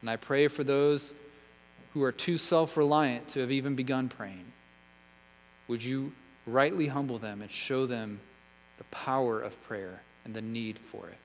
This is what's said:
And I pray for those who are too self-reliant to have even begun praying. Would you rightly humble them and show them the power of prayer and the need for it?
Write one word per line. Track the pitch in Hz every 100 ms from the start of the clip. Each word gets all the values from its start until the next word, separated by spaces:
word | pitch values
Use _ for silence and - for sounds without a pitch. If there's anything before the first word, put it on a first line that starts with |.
And | 117
I | 113
pray | - 139 147
for | 147
those | 139 139 147 147 - - - - - - - - -
who | 151
are | 131
too | 123 - 170
self-reliant | - 165 165 - 147 151 147 120 -
to | 139
have | 127
even | 135 135 135
begun | 131 131 127
praying. | - 101 95 90 - - - - - - - - - - - -
Would | 120
you | 120 135 135 - - - -
rightly | 123 143 185 147
humble | 135 139 117
them | 107 101
and | 107
show | - - 131 131
them | 120 107 101 - - - - - -
the | -
power | - - 131 127 110
of | 110 -
prayer | - 107 92 92 - - -
and |
the | 110
need | 110 117 110 107
for | - 101 87
it? | 95